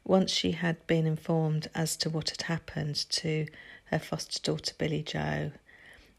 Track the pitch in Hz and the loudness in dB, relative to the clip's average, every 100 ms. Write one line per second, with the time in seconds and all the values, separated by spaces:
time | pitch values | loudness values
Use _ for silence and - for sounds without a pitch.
0 | - 190 185 - 185 165 170 165 - 165 | 4 4 6 2 0 0 0 -2 2 4
1 | 160 156 - 165 156 151 - - 160 - | 4 0 2 2 4 0 -2 -2 -2 0
2 | 156 160 - - - 165 - 156 151 143 | -2 0 -4 -4 -4 -4 -4 -4 -2 -2
3 | - - 160 156 151 - - - - 160 | -2 -2 0 0 -2 -8 -20 -18 -2 -2
4 | - 165 - - - 156 - - 160 151 | 0 -6 -4 -2 -2 0 -4 -2 0 0
5 | 156 156 151 147 151 - - - - - | -2 -2 0 0 -2 -6 -20 -20 -20 -20
6 | - | -20